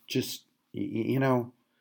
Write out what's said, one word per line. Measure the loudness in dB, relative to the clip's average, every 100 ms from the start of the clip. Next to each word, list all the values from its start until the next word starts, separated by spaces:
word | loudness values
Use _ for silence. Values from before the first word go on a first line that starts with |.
| -4
Just, | -2 -2 -8 _ _ _
y-, | -6 -4
y-, | -2 0
you | 2
know, | 4 2 0 -10 _ _